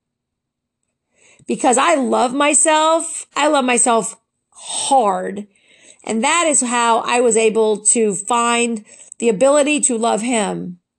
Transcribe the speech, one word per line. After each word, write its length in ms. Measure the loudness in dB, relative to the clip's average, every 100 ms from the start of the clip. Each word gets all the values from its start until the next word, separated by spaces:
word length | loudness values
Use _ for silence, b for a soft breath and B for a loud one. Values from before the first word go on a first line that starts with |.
| _ _ _ _ _ _ _ _ _ _ _ b b b -8
Because 300 | -2 2 2
I 180 | 2 2
love 380 | 0 0 0
myself. 920 | 0 0 2 2 2 2 0 -2 -12 -10 -2
I 120 | 0
love 180 | 0 0
myself 520 | 0 2 0 -2 -10 _ _ _
hard. 960 | -20 -14 -8 0 2 2 -2 -6 -10 -12 b b b b b -6
And 180 | -2
that 220 | 0 0 0
is 140 | 0
how 380 | -2 0 0 0
I 220 | 0 0
was 160 | 2 2
able 400 | 2 2 0 0
to 360 | 0 2 0
find 720 | -2 -2 -2 0 0 -2 -4 -10 B B -4
the 100 | -2
ability 500 | 2 4 4 2 0
to 160 | -2 -2
love 240 | -2 -2
him. 580 | -2 -2 -2 -6 -10 -14 _